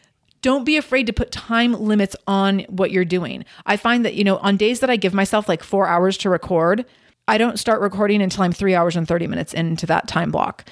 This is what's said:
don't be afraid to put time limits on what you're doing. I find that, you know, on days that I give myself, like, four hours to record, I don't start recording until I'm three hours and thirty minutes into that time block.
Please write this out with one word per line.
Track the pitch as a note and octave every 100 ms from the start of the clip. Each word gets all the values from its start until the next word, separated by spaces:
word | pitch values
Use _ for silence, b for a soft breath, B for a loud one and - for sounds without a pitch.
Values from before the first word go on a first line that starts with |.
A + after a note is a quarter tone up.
| B _ _ _
don't | C4 C#4
be | B3+ D4+
afraid | - C4 A#3+
to |
put | A3 A#3
time | - - A3+ A#3+
limits | A3+ G#3+ G#3+ G3 - -
on | G3 G3 G3 -
what | F#3 F#3+
you're | F#3+
doing. | F3 F3+ D#3+ - - B -
I | G#3
find | A#3 A#3+ A3+
that, | -
you |
know, | G3 G3
on | G3 G3+
days | G#3+ B3
that | C4
I | A#3
give | F#3+
myself, | F#3+ G3 G#3+ G#3
like, | E3
four | - G3 F3+
hours | F3 F#3 F#3+
to | G3+
record, | F3+ - F3 E3 G#3+ B3 b b b -
I | G#3+
don't | A3+ -
start | - A3
recording | G3 F#3+ G#3 G#3
until | F#3+ -
I'm | F3+
three | E3+ G3
hours | F3+ E3+ E3+
and | D#3+
thirty | E3+ E3
minutes | D#3+ D#3+
into | - E3 E3 E3
that | E3 -
time | - E3
block. | D#3 - - -